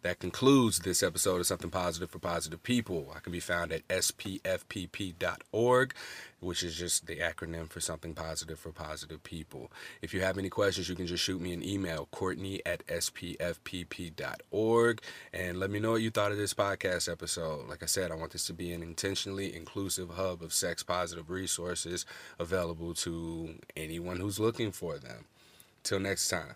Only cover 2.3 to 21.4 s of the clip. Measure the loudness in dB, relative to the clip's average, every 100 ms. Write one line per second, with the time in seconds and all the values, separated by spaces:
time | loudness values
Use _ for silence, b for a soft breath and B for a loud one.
2.3 | 0 -2 -6 0 2 2 -4 -4 -10 -6
3.3 | -6 0 0 0 -2 0 2 2 0 -6
4.3 | -4 0 -2 -2 -6 -6 -4 -6 -2 -2
5.3 | -2 -2 2 6 6 6 -2 B B B
6.3 | B -4 -2 -2 -2 0 0 0 -2 -2
7.3 | -2 -6 -4 -6 -6 -4 -4 -6 -6 -4
8.3 | -4 -6 -8 -10 -10 -8 -8 -10 -12 -10
9.3 | -10 -10 -12 -14 B B B -4 2 2
10.3 | 2 -2 4 4 4 -2 -2 -2 0 0
11.3 | 0 0 -2 0 0 0 -2 -6 -2 -2
12.3 | -2 -4 -4 -2 -4 -2 -2 -2 -4 -8
13.3 | -2 -2 -2 -6 -6 -6 -6 -8 -6 -6
14.3 | -6 -4 2 6 8 8 4 B B B
15.3 | -4 -2 0 0 2 2 4 2 2 2
16.3 | 2 0 2 2 2 2 2 0 -2 -4
17.3 | -2 -2 -4 -6 -8 0 2 2 -2 -6
18.3 | -4 -4 -2 -4 -4 -6 -2 0 0 -2
19.3 | -2 -2 -4 -8 -4 -2 -2 -4 -2 -2
20.3 | -2 0 0 2 -2 0 2 2 -2 -4
21.3 | -4